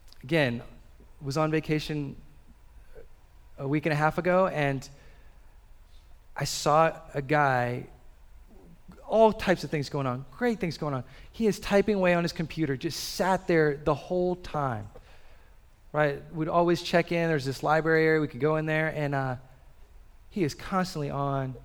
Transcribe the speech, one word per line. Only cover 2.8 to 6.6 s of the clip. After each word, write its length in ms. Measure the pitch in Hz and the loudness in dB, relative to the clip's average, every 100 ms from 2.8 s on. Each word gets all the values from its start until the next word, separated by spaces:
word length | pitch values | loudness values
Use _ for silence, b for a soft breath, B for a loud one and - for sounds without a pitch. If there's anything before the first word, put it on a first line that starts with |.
| - - - - - - - - | -20 -20 -20 -20 -20 -20 -20 -10
a 100 | 139 | -2
week 160 | 151 | 0
and 80 | 165 | 0
a 40 | 147 | 2
half 200 | 156 165 | 2 2
ago, 300 | 175 180 190 | 2 2 2
and 420 | 147 143 135 - b b b b b b - - - - - - - - | 2 0 -2 -6 b b b b b b -20 -20 -20 -20 -20 -20 -20 -16
I 100 | - | -8
saw 520 | 143 - | -6 -2